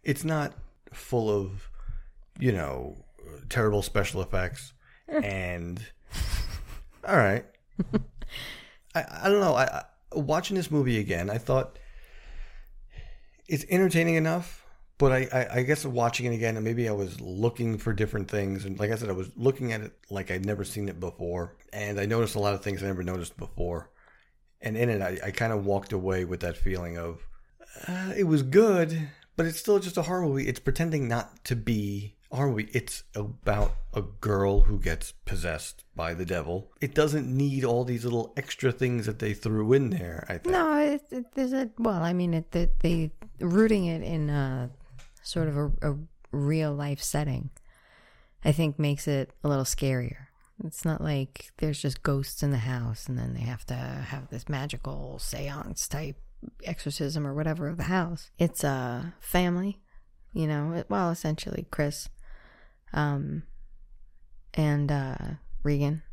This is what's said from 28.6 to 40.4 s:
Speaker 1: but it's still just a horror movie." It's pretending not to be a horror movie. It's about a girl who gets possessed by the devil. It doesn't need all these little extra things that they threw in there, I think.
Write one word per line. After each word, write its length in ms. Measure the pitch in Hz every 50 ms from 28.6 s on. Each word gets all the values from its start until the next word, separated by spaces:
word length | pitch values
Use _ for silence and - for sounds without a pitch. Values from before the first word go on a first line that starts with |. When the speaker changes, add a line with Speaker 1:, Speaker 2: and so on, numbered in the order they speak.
| 226 220 196 180 165 156 160 160 156 143 - - - _ _
Speaker 1:
but 100 | - 165
it's 140 | 165 165 -
still 200 | - - 208 196
just 180 | 180 185 -
a 40 | 190
horror 220 | 156 156 185 185 175
movie." 240 | 151 135 139 135
It's 120 | - 123 -
pretending 480 | - - - - 165 170 160 147 135
not 360 | 117 117 120 107 - - - _
to 100 | - 123
be 600 | 117 107 120 117 107 104 101 101 101 101 104 - _ _ _
a 60 | -
horror 120 | 127 139 139
movie. 200 | 120 107 107 - -
It's 300 | - - - - - - - -
about 580 | 110 104 107 117 - - 117 104 104 104 - - - - - -
a 80 | 110
girl 600 | 95 95 - - - 104 104 98 98 98 98 101
who 180 | - 107 104 98
gets 320 | - 87 80 - - - - - -
possessed 580 | - - 85 80 87 80 76 - - - - - - _
by 200 | 82 82 82 85
the 100 | 82 92
devil. 460 | 85 92 87 76 78 85 92 101 - - _
It 140 | - 131 -
doesn't 320 | 156 151 151 143 151 131
need 360 | 127 127 135 139 143 135 135 131
all 200 | 120 120 120 123
these 180 | 123 123 117 117
little 300 | 123 120 117 113 - -
extra 360 | - - - - - - 131
things 340 | 117 - 131 123 123 120 104
that 140 | 110 - -
they 140 | 113 107 104
threw 380 | - - 113 110 107 107 110 127
in 180 | 139 139 117
there, 340 | 98 - 90 87 85 - -
I 60 | - 92
think. 80 | -